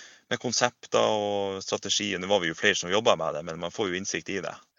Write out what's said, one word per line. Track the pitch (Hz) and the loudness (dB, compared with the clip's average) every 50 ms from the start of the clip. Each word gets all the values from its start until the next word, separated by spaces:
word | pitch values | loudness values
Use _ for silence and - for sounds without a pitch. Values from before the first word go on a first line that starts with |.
| - - - - _ - | -20 -20 -20 -14 _ -6
med | 123 - | -6 -4
konsepter | - 123 113 - 123 123 - _ - - - 113 | -4 -2 0 2 2 0 0 _ -6 0 2 2
og | 113 110 110 107 104 101 101 101 98 98 98 95 - | 4 4 2 2 0 0 0 0 -2 -2 -4 -6 -4
strategier. | - 113 101 - 101 - - 104 101 95 87 | -4 -4 -2 -2 0 -2 0 0 -2 -2 -2
Nå | 92 | 2
var | 95 104 98 87 | 2 2 4 2
vi | 80 | 0
jo | 80 | 0
flere | - - 104 92 | 2 2 2 2
som | - - 87 | 2 0 0
jobbet | 92 107 113 120 95 | 0 2 4 4 4
med | 82 80 78 71 | 4 2 -2 -4
det, | 73 82 | -4 -6
men | 85 82 85 | -8 -8 -6
man | 87 85 | -8 -6
får | - - 110 92 87 | -4 -2 -2 -2 -2
jo | |
innsikt | 92 98 - - 87 - - | -2 -4 -4 -6 -6 -4 -4
i | 95 95 80 | -6 -6 -6
det. | - - - - _ _ | -8 -10 -12 -18 _ _